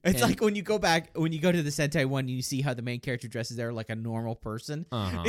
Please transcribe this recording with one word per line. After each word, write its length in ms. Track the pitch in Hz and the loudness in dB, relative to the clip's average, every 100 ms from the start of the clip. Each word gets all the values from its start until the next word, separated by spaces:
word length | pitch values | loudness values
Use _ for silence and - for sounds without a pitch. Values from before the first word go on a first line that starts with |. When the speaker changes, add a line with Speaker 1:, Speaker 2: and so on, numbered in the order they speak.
Speaker 1:
It's 160 | 170 190 | 4 4
Speaker 2:
and 100 | 226 | 4
Speaker 1:
like 100 | 190 | 4
when 140 | 214 | 2
you 80 | 208 | 2
go 160 | 185 214 | 0 2
back, 320 | 185 165 - 165 | 4 2 0 -2
when 160 | 160 | 0
you 80 | 160 | 2
go 100 | 180 | 2
to 100 | 175 | 4
the 80 | 147 | 0
Sentai 360 | 147 143 160 135 | 0 0 2 2
one, 220 | 135 131 | 0 -2
you 120 | 127 | -4
see 200 | - 135 | -2 0
how 100 | 139 | 0
the 100 | 123 | -2
main 180 | 120 120 | -4 -4
character 260 | 139 120 113 | -4 -6 -4
dresses 280 | 117 113 117 | -6 -6 -4
there 160 | 117 | -4
like 180 | 117 110 | -6 -6
a 40 | 113 | -6
normal 400 | 113 113 117 113 | -4 -4 -4 -6
person. 500 | 113 113 - 147 170 | -6 -8 -6 -8 -4
Speaker 2:
Uh-huh. 320 | 120 95 87 | -2 -2 0